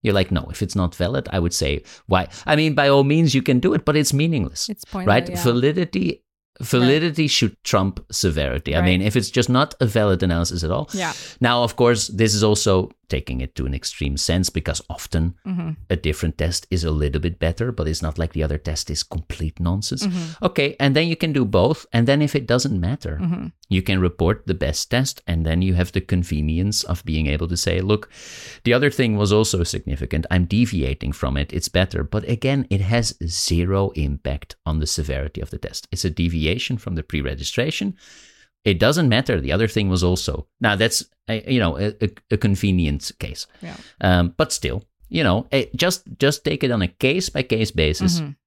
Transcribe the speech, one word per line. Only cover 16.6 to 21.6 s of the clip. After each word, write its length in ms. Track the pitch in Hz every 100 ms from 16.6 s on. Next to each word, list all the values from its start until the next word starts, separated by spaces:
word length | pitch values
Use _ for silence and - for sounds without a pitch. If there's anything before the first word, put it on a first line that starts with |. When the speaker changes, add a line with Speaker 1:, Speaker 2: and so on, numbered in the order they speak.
| -
Speaker 1:
is 120 | 87
a 60 | 80
little 320 | 78 73 73
bit 160 | 85 82
better, 340 | 82 85 120
but 160 | - 80
it's 140 | 80
not 160 | 80 78
like 160 | 82
the 80 | 78
other 140 | 78 76
test 320 | - 78 -
is 140 | 73
complete 560 | - 80 - - 80 -
nonsense. 480 | 85 95 - 131 202
Speaker 2:
Mm-hmm. 360 | 180 165 160 180
Speaker 1:
Okay, 300 | - 143 -
and 160 | 139 135
then 120 | 170
you 80 | 160
can 160 | 165
do 120 | 139 117
both. 400 | 95